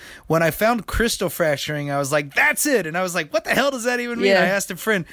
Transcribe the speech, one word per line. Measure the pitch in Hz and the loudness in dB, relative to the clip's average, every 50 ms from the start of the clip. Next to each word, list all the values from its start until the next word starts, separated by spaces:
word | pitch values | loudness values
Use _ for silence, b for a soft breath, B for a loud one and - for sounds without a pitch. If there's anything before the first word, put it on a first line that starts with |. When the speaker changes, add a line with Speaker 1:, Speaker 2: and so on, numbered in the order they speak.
| B B B B B B | B B B B B B
Speaker 1:
when | 156 165 170 | 2 2 2
I | 160 | 2
found | - - 208 220 240 226 - - | 2 2 2 2 2 0 -2 -2
crystal | - - 226 233 - - 202 160 | 0 0 0 0 0 -2 -4 -4
fracturing, | - - 175 156 143 139 - - 151 147 143 143 | -2 0 0 2 0 0 -2 -4 -6 -6 -4 -4
I | 139 143 | -2 -2
was | 143 131 | -2 0
like, | 151 151 147 143 - | 0 -2 -2 -2 0
"That's | 254 277 302 294 - - | 2 2 2 2 0 0
it." | 302 269 214 175 | 2 2 0 0
And | 156 156 180 | 0 -2 -2
I | |
was | 185 185 175 | -2 -2 -2
like, | 180 160 147 - | -4 -4 -2 -4
"What | 320 - | -4 -2
the | - | 0
hell | - 214 262 285 | 0 2 2 0
does | 277 247 220 | 0 -2 -2
that | 247 247 240 | -2 -2 -2
even | 240 240 240 233 | -2 -4 -2 0
mean?" | 196 196 | 2 4
Speaker 2:
Yeah. | 196 185 170 | 4 4 4
Speaker 1:
I | 175 | 4
asked | 196 196 - - | 2 -2 -2 -6
a | 190 | -8
friend, | - - 220 214 190 156 B | -6 -2 -2 0 -2 -2 B